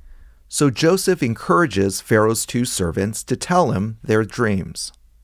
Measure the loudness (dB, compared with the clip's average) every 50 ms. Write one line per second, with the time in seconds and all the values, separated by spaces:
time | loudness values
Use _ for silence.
0 | -20 -20 -20 -20 -20 -20 -20 _ _ -8 -2 0 2 2 2 2 2 2 2 2
1 | 2 0 0 0 0 -2 -2 -2 -2 0 2 2 2 2 2 0 0 0 0 -4
2 | -2 2 2 4 4 4 2 0 -4 -4 -2 -2 -2 -2 -2 -4 -4 -2 -2 -2
3 | -2 -4 -4 -6 -6 -6 -6 -4 -2 0 2 2 2 2 0 0 -2 -4 -6 -6
4 | -2 0 2 2 0 0 -2 -2 -2 0 0 -2 -4 -6 -10 -12 -12 -12 -14 _
5 | _ _ _ _